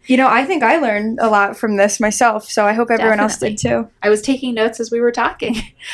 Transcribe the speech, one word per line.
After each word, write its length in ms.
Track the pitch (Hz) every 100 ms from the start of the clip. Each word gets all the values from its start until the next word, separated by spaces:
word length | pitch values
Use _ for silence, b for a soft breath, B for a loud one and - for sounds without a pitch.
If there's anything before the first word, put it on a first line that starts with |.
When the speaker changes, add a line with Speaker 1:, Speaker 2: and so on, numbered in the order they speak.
| -
Speaker 1:
You 100 | 254
know, 120 | 262
I 180 | - 277
think 160 | 359
I 160 | 247 330
learned 400 | 262 208 220 226
a 80 | 226
lot 300 | 208 202 226
from 180 | 226 202
this 240 | 202 -
myself, 500 | 214 208 240 220 -
so 140 | -
I 80 | 208
hope 180 | 220 233
everyone 300 | 233 220 208
else 160 | 214 -
did 200 | 233 214
Speaker 2:
Definitely. 280 | 247 233
Speaker 1:
too. 60 | 226 _
Speaker 2:
I 60 | 208
was 140 | 214
taking 320 | 208 262 254
notes 260 | 226 226 233
as 100 | 226
we 100 | 233
were 120 | 240
talking. 440 | 233 226 - - 220
<laughs> 100 | - B B